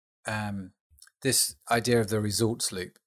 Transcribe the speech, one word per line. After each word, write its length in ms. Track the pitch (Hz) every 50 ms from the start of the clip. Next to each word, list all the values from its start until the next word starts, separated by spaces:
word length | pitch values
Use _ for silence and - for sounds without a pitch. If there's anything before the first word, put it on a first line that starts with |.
| _ _ _ _ -
um, 460 | 113 107 107 107 104 101 98 95 92 - _ _ _ _ _ - - _ _
this 340 | - 131 - - - - - - _ -
idea 300 | 117 117 117 123 120 117
of 80 | 110 98
the 120 | 110 107
results 500 | 107 107 95 95 117 107 120 120 - -
loop 280 | 101 92 90 95 - _ _